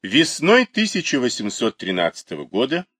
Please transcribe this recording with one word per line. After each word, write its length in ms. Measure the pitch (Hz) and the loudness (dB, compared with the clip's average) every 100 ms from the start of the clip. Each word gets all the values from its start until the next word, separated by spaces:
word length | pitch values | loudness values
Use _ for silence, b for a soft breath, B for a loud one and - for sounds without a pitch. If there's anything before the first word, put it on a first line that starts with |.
Весной 640 | 95 127 165 - 165 240 254 | 0 2 2 0 4 4 4
тысяча 520 | - 214 190 - 143 | -2 -2 -2 -2 0
восемьсот 600 | 123 - 104 - 117 - | -2 -2 -6 -2 -4 -2
тринадцатого 640 | 92 90 82 - - 78 | -4 0 0 -2 -12 -12
года 420 | 67 95 131 165 185 | -6 -2 0 -2 -6